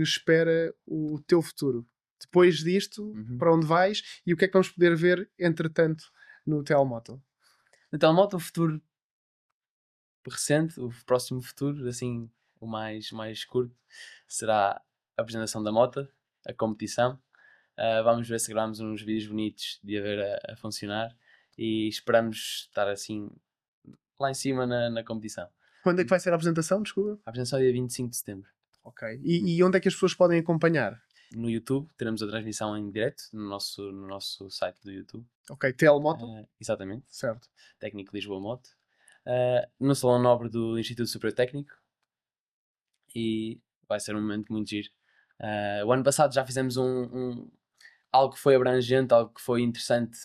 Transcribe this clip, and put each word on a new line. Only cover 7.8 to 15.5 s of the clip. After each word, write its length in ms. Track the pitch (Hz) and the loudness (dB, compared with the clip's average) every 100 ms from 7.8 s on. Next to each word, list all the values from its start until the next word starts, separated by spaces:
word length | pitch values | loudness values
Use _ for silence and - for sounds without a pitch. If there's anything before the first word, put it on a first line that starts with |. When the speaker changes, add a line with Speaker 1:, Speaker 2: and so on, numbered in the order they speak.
| _ | _
Speaker 2:
No 60 | 156 | 2
Telmoto, 360 | 156 165 196 185 | 6 6 6 2
o 20 | |
futuro 420 | 165 - 165 156 - _ _ _ _ _ _ _ _ _ _ _ _ _ - | -6 0 0 0 -8 _ _ _ _ _ _ _ _ _ _ _ _ _ -14
recente, 500 | - - 147 160 160 | -6 0 2 2 -4
o 100 | 123 120 - | -10 -8 0
próximo 360 | 127 - 127 | 0 0 -8
futuro, 460 | 123 - 139 147 123 | -8 -6 -6 -4 -6
assim, 420 | 120 123 120 113 _ _ _ | -6 -6 -6 -8 _ _ _
o 60 | 113 | -10
mais, 440 | 110 110 107 107 | -8 -8 -8 -10
mais 320 | 113 110 110 - | -10 -10 -10 -4
curto, 300 | 123 123 - _ - - - - | -2 -2 -6 _ -20 -20 -20 -14
será 540 | - 110 107 98 - _ _ _ - | -4 2 4 4 0 _ _ _ -6
a 40 | |
apresentação 400 | 113 113 107 | -4 -4 -4